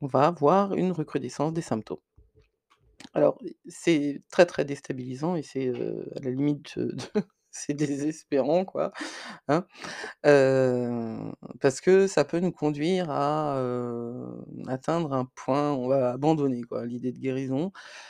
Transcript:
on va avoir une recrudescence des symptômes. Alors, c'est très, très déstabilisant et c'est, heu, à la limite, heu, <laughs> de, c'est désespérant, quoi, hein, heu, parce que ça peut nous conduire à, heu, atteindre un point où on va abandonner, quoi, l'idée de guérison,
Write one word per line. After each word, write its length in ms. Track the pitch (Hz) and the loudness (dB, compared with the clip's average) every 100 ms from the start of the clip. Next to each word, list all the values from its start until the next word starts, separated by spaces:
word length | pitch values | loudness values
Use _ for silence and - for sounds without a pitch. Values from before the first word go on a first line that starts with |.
on 60 | 143 | 0
va 200 | 131 151 | 4 4
avoir 480 | 165 143 190 202 - | 4 6 6 4 2
une 160 | 180 | 0
recrudescence 600 | 160 147 147 123 - 151 | -2 -4 -4 -4 -4 -2
des 80 | 165 | -2
symptômes. 360 | - 113 - 80 _ _ _ _ _ _ _ _ _ - - | -4 -4 -4 -12 _ _ _ _ _ _ _ _ _ -20 -6
Alors, 260 | - 147 - 214 - - | 2 4 2 -6 -14 -18
c'est 540 | - - 160 143 139 - | -4 2 2 2 -4 0
très, 160 | - 175 | 4 4
très 200 | - 143 | 4 -4
déstabilisant 680 | 143 - 135 127 127 165 175 | -4 -8 -8 -8 -6 -4 -4
et 80 | |
c'est, 240 | 135 135 127 | -4 -4 -2
heu, 420 | 120 113 110 - - | -2 -4 -6 -8 -8
à 40 | |
la 100 | 131 | -4
limite, 460 | 131 147 147 - - | 0 0 0 -4 -4
heu, 160 | 120 | -4
<laughs> 220 | 131 - 208 | -4 -4 -4
de, 80 | - _ _ | -4 _ _
c'est 220 | - - | -10 -6
désespérant, 920 | 143 147 143 151 160 - 143 127 170 190 | -2 -2 -2 -4 -6 -2 0 2 2 0
quoi, 260 | - 156 - 302 - - 202 - | -4 -4 -6 -12 -12 -14 -8 -2
hein, 180 | 156 - - - - - - 147 | 0 -2 -12 -14 -12 -14 0 6
heu, 1080 | 143 135 135 131 123 120 120 113 110 110 - - - | 8 6 4 4 2 0 -4 -6 -8 -10 -12 -16 0
parce 200 | 139 131 | 0 2
que 260 | - 190 196 | 4 6 6
ça 180 | 160 143 | 2 0
peut 140 | 165 | 0
nous 120 | 180 | -2
conduire 580 | - 151 143 160 185 170 | 0 -2 0 0 0 0
à, 480 | 139 143 151 151 135 | 0 0 0 -2 -2
heu, 840 | 127 123 120 117 117 123 123 120 117 - - | -2 -2 -4 -6 -8 -8 -10 -12 -14 -12 -8
atteindre 460 | 131 - 170 156 | -6 -2 -2 0
un 120 | 135 127 - | -2 -4 -6
point 380 | - 139 147 | -2 0 0
où 120 | 139 123 | 0 0
on 20 | |
va 220 | 135 123 | 2 2
abandonner, 480 | 123 147 160 139 120 | 2 2 2 2 -2
quoi, 220 | 117 117 120 | -4 -6 -6
l'idée 260 | 120 123 | -6 -6
de 60 | 123 | -4
guérison, 520 | 131 131 135 131 185 - - - - | -4 -4 -2 -2 -4 -6 -18 -20 -20